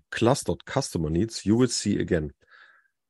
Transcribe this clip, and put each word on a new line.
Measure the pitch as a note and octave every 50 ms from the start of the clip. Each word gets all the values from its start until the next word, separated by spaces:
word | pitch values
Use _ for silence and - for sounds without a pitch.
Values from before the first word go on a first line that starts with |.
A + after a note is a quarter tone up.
| _ -
clustered | - - A2+ G#2+ C#3 - - - F2 - -
customer | - - C3+ C#3 - - F2 D#2+ D2+
needs, | D#2+ E2+ G#2 A2+ - - -
you | F#2 G#2+
would | A#2 C3 B2
see | - - - G#2 G2 -
again, | G2 E2+ F#2 E2 D2+ D2 - _ _ _ _ - - _ _ _ _ _ _ _ _